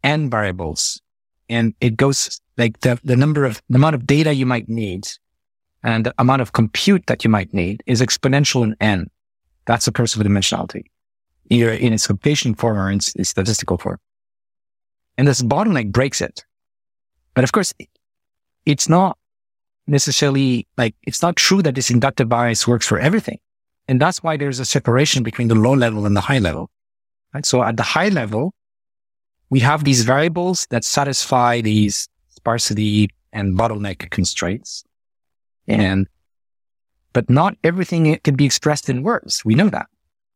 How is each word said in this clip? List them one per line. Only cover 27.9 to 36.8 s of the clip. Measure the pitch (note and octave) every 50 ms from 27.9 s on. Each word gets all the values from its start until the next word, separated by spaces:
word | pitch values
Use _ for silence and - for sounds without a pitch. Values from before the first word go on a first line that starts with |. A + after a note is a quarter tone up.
| - D#3 F3+ G#3+
level, | G3 D3 A2+ G2+ G#2+ A2 C#3+ F#3+ - _ _ _ _ _ _ _ _ _ _ _ _ _ _ _ _ _ _ _
we | C3+ C3
have | A#2 C3+ D3+ D3+ D3
these | C#3 C3 A#2+ A2+
variables | A#2 C3 C#3 D#3 F3 D#3+ F3 F3 F#3 F3+ - - -
that | B2+ A#2 -
satisfy | - - D3 C#3+ C#3 C3 - - - C#3 B2 B2 A#2+ A#2+ A#2+
these | A2 G#2+ G#2+ G#2+ G#2 G2+ G2+ - - - _ _ _
sparsity | _ _ - - A2+ A2+ A#2+ - - G#2+ G#2+ G#2+ G#2 G#2 G#2 G#2 G2+ - _ _ _ -
and | G#2+ G2+ G2 F#2
bottleneck | G2 A#2 A2+ G#2+ G#2 G#2 G2 F#2 - - -
constraints. | - - F2+ - - - E2+ F2 G2+ - - - - - - _ _ _ _ _ _ _ _ _ _ _ _ _ _ _ _
And, | - G#2+ A2 G2+ F#2 F#2+ G2 G2 - _ _ _ _ _ _ _ _ _ _ _ _ _ _